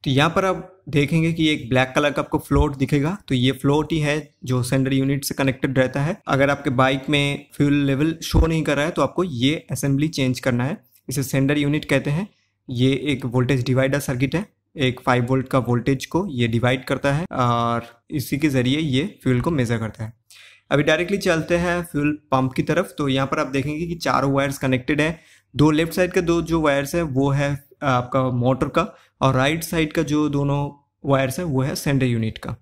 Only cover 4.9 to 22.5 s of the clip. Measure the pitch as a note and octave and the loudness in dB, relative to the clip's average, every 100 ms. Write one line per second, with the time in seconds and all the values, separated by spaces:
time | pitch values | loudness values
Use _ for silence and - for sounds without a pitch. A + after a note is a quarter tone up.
4.9 | C3+ C3+ C#3 - - C3+ B2+ C#3 C3 B2+ | 2 2 0 -4 -2 -2 0 -2 0 0
5.9 | C#3 C#3+ G3 - C#3+ C#3 C#3+ D3+ B2 C3 | 0 -4 -4 -2 2 2 0 -2 2 2
6.9 | C#3 - D3 C#3+ C#3+ - - C#3+ C#3+ C#3 | 2 0 0 0 -2 -10 -2 2 2 2
7.9 | C3+ D#3 E3 - E3 D#3+ D#3+ D3+ C#3 D3+ | 0 0 -2 0 2 4 2 0 0 0
8.9 | F3 D3 - F3+ B2 C3 D#3+ - C3+ C#3+ | 0 -2 0 -4 0 0 0 -6 -4 0
9.9 | C3+ D#3 D#3 C3 B2 - A#2+ B2+ F#3+ _ | 0 0 0 -2 0 0 0 -2 -6 _
10.9 | _ - C3+ C3+ C#3 C3+ D3 C#3+ D3 - | _ -8 -6 -2 0 2 2 2 -2 0
11.9 | C#3 C3 D3 G#3 _ _ _ - B2 C3 | 0 0 -4 -4 _ _ _ -8 2 2
12.9 | C3+ C#3+ C3+ C3 B2 B2 C#3 A#2+ B2+ C3+ | 2 0 -2 0 0 2 0 2 2 2
13.9 | C#3+ - B2+ C#3 E3 G#3 _ _ - C3 | 0 -2 -2 0 -2 -6 _ _ -2 -2
14.9 | A#2 - B2 A#2+ C3 B2+ C3+ A#2 A#2+ A2 | -2 0 2 2 0 2 -2 2 0 2
15.9 | C3+ - E3 G3+ C3 A#2 A2+ B2 C3 - | -2 -2 -2 -2 0 0 2 0 -2 -2
16.9 | C3+ C#3+ C#3+ F3 - B2 A#2+ A#2 A#2 A#2 | -2 0 0 -4 -2 0 2 0 -2 -6
17.9 | - _ D3+ - C#3 D#3 C3 B2 C#3+ D#3+ | -20 _ -6 -4 0 0 2 0 0 0
18.9 | B2+ G3 - C#3 B2 B2 D#3+ A#2 A#2 A2 | 0 -2 -4 -2 0 0 -2 -2 -2 -4
19.9 | - A2 - _ - - - _ C#3 D3 | -8 -12 -12 _ -20 -20 -20 _ 0 2
20.9 | D#3 F3 G3+ F3+ E3 D#3 F3 F3 F3 F3 | 0 0 -2 0 0 0 0 0 -2 -4
21.9 | D3 D3 D3 _ C3 C3 | -2 -2 -2 _ 0 0